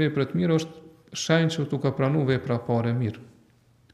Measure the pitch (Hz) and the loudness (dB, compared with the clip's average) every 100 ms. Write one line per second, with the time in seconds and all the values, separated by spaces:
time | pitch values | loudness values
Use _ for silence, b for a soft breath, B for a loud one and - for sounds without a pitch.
0 | 151 147 131 165 175 160 160 - - - | 2 0 -2 0 2 2 0 -12 -20 -20
1 | - - - 165 160 160 143 139 135 127 | -16 -10 0 2 2 0 -4 -2 -2 0
2 | 135 151 135 127 - 120 - 117 117 120 | 0 2 2 0 0 -4 0 0 0 0
3 | 113 - - - _ _ _ _ _ | -2 -4 -16 -20 _ _ _ _ _